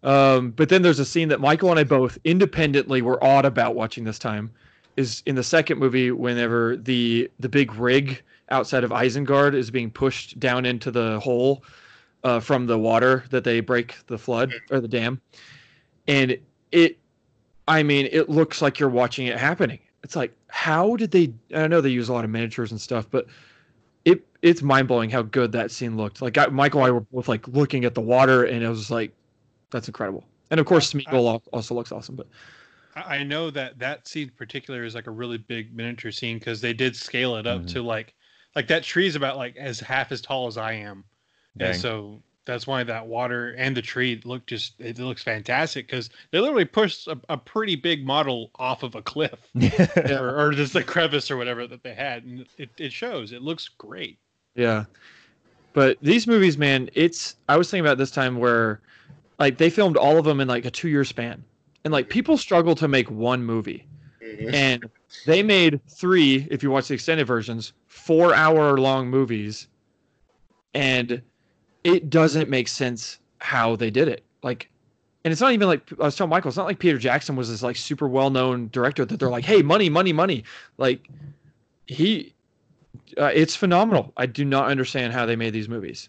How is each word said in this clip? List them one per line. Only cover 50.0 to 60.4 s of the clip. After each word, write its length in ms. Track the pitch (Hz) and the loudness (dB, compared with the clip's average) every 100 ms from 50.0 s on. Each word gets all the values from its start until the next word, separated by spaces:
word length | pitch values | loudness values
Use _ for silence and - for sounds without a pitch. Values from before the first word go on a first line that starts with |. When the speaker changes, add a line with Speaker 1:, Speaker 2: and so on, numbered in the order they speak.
| 156 139 | 0 -2
Speaker 2:
or, 180 | 127 139 147 | -2 0 0
or 20 | |
just 220 | 143 143 170 | 0 -2 -2
a 60 | |
crevice 460 | 123 175 160 143 - | -2 -2 0 -2 -4
or 60 | 131 | -6
whatever 300 | 123 120 120 | -6 -8 -10
that 160 | 123 | -14
they 120 | 123 | -18
had. 300 | 120 139 120 | -10 -10 -10
And 220 | 127 123 123 _ | -14 -18 -18 _
it, 120 | 139 - | -20 -14
it 160 | 147 | -14
shows. 400 | - 233 180 107 | -10 -10 -10 -12
It 80 | 120 | -12
looks 260 | 139 160 - | -10 -10 -12
great. 500 | _ - 185 156 - _ _ _ | _ -18 -14 -14 -16 _ _ _
Speaker 1:
Yeah. 300 | 120 117 110 107 _ - _ _ _ _ _ _ | -2 0 0 -6 _ -20 _ _ _ _ _ _
But 240 | - 135 - | 4 4 4
these 240 | 143 233 226 | 2 2 4
movies, 300 | 226 190 143 | 4 4 4
man, 320 | 143 135 127 | 2 0 -2
it's, 440 | - 165 170 - - - | 2 0 0 -12 -12 2
I 80 | 147 | 2
was 140 | 175 | 2
thinking 140 | 196 156 | 0 2
about 120 | 127 | 2
this 120 | 135 | 0
time 260 | - 131 123 | 0 -2 0
where, 440 | 120 117 113 104 _ _ _ - _ - | 2 2 2 -2 _ _ _ -20 _ 0
like, 200 | 143 127 | 0 4
they 120 | 165 | 2
filmed 260 | 165 196 151 | 4 2 4
all 220 | 139 160 | 4 4
of 60 | |
them 140 | 156 143 | 4 0